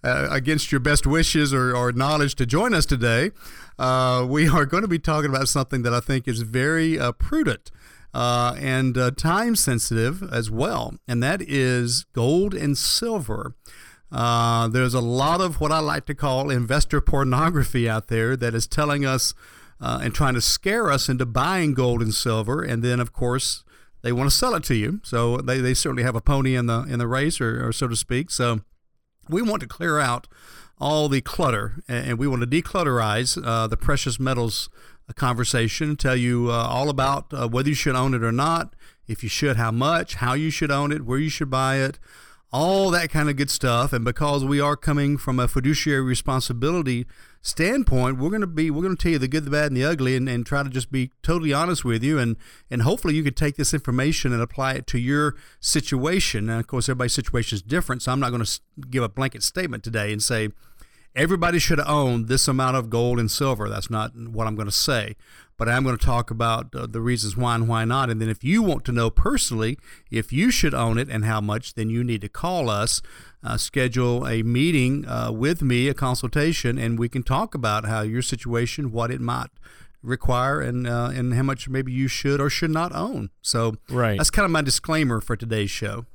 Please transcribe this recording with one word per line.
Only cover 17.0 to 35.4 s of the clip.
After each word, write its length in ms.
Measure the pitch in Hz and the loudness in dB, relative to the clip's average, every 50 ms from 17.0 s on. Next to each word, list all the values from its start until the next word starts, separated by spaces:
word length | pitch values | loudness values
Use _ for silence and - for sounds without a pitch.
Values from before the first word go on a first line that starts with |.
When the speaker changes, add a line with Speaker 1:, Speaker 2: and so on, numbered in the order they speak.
| - - - 139 139 131 127 127 156 170 175 151 127 - - 127 117 | 4 4 4 4 2 2 2 2 2 2 2 2 0 2 2 0 2
Speaker 1:
out 200 | 117 110 110 - | 2 0 -2 -2
there 280 | - 117 113 113 117 131 | -2 -2 0 0 0 0
that 200 | 131 123 117 113 | 0 -2 -2 -2
is 100 | 117 113 | -2 -2
telling 400 | - - - 151 147 143 143 143 | 0 0 0 0 0 0 0 0
us, 300 | 135 131 127 - - - - - - - - - - - - | 0 0 0 0 -2 -4 -6 -16 -20 -20 -20 -20 -20 -18 -8
uh, 200 | - 123 123 127 | -6 -4 -4 -2
and 140 | - 120 113 | -4 -2 0
trying 180 | - 151 135 127 | 2 2 2 2
to 80 | 120 | 2
scare 480 | 110 - - - - 190 208 233 226 175 | 2 0 0 0 0 -2 0 0 2 2
us 200 | 139 131 - - | 2 0 0 0
into 180 | 135 123 131 | 0 0 -2
buying 480 | 120 110 123 131 165 190 185 170 151 135 | -2 0 0 0 0 0 2 2 2 2
gold 260 | 123 127 123 120 117 | 2 2 2 2 2
and 100 | 117 110 | 0 0
silver, 520 | 104 - - 123 110 110 110 107 127 151 - | 0 -2 0 0 0 0 0 -2 -2 -4 -2
and 180 | - 120 113 | -2 -2 0
then, 180 | 117 123 123 123 | 0 0 0 0
of 140 | 123 117 - | -2 -2 -2
course, 500 | - 127 120 123 131 - - - - - - - - - - - - - | -2 -2 0 0 0 -2 -2 -4 -6 -8 -20 -20 -20 -20 -20 -20 -8 -4
they 60 | 120 120 | -2 0
wanna 180 | 120 135 143 | 2 2 4
sell 240 | - - 247 254 233 | 4 4 4 2 2
it 80 | 165 151 | 0 0
to 100 | - 127 | 0 0
you. 280 | 110 104 117 175 208 - | 2 2 0 -2 -4 -6
So 340 | - - 117 120 117 120 | -4 0 0 2 2 0
they, 220 | 127 139 123 127 131 | 0 0 -2 0 0
they 140 | 127 127 127 | 2 2 0
certainly 300 | - - 151 131 123 120 | 0 0 -2 0 0 0
have 120 | 127 120 | 0 -2
a 60 | 117 | 2
pony 340 | - - 143 139 135 131 131 | 2 2 4 4 2 2 2
in 120 | 127 120 | 2 0
the, 160 | 117 117 113 135 | 0 0 0 -2
in 140 | 143 131 | -2 -2
the 100 | 120 120 | -2 -2
race, 340 | 113 123 131 143 160 160 - | 0 0 0 0 0 0 0
or, 260 | 131 113 113 120 123 | -2 -2 -2 -2 -2
or 60 | 120 113 | -4 -2
so 160 | - 139 123 | -2 -2 -2
to 60 | 117 | -2
speak. 360 | 113 - - 123 127 156 - | -4 -4 -2 -2 -4 -2 -4
So 300 | - - 127 120 117 107 - _ _ _ _ _ _ _ _ _ _ _ - | -2 0 0 0 0 -2 -4 _ _ _ _ _ _ _ _ _ _ _ -8
we 140 | - 151 190 | -4 -2 0
want 200 | 240 220 208 208 - | 0 0 0 -2 -4
to 40 | |
clear 320 | 117 - - 170 170 151 151 | -8 -10 -4 -2 0 2 2
out 280 | 143 127 120 120 - - - - - - - - - - _ _ | 2 0 0 -4 -6 -14 -20 -20 -20 -20 -20 -20 -20 -20 _ _
all 300 | 139 139 156 151 151 147 | -2 0 2 2 2 2
the 100 | 135 135 | 2 0
clutter, 640 | - - - - 175 135 117 104 - - - 160 - - | 0 -2 -4 0 0 2 2 0 -2 -4 -6 -8 -6 -4
a-, 180 | 120 120 - | -4 -4 -2
and 100 | 127 120 | -2 -2
we 100 | 113 135 | -2 0
want 140 | 143 131 123 | 0 0 0
to 60 | 120 | 0
declutterize, 880 | 120 135 165 175 - - 196 170 147 127 120 110 107 104 110 127 123 - 175 - | 0 0 0 -2 0 -2 0 0 2 2 2 2 2 0 0 0 -2 -2 -2 -2
uh, 220 | 120 113 113 113 | -2 0 0 0
the 80 | 110 110 | 0 -2
precious 420 | - - - 143 135 - 139 117 | 0 2 2 2 2 0 -2 -2
metals, 520 | 123 135 131 131 120 117 113 101 - - - - - - - - - - - | -2 -2 -2 0 0 -2 -2 -2 -4 -6 -8 -12 -20 -20 -20 -20 -20 -18 -18
uh, 40 | 120 | -6
conversation, 840 | - 143 123 120 117 | -2 -2 0 0 0